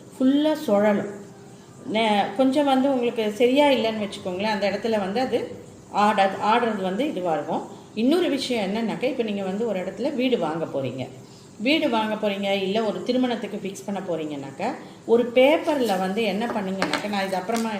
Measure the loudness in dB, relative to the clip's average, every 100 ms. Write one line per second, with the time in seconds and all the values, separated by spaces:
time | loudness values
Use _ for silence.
0 | -16 0 4 4 2 0 2 4 4 2
1 | -2 -8 -16 -20 -20 -20 -20 -16 -4 0
2 | 2 2 0 2 2 4 2 4 2 2
3 | 0 0 -2 2 4 6 6 4 2 -2
4 | -6 -6 -8 -4 -2 0 0 -2 0 0
5 | 0 -2 0 -2 -4 -10 -18 -20 -6 2
6 | 4 4 2 2 2 2 2 0 -2 -2
7 | -2 -2 -2 -2 -2 -4 -6 -14 -10 -2
8 | 2 2 2 0 -2 -2 -2 -2 -2 -2
9 | -2 -2 -2 -4 -4 -2 -2 -2 -4 -4
10 | -4 -2 0 0 0 -2 -4 -4 -4 -6
11 | -10 -12 -20 -20 -20 -4 0 2 2 0
12 | -2 -2 -2 -2 -2 0 0 0 0 -2
13 | -2 0 0 -2 -6 -8 -8 -8 -8 -6
14 | -4 -4 -4 -8 -10 -6 -6 -6 -12 -12
15 | 2 4 4 6 6 6 2 0 0 0
16 | 0 -2 -2 -2 -2 -4 -4 -2 -2 -2
17 | -4 -4 -2 -2 -2 -2 -2 -4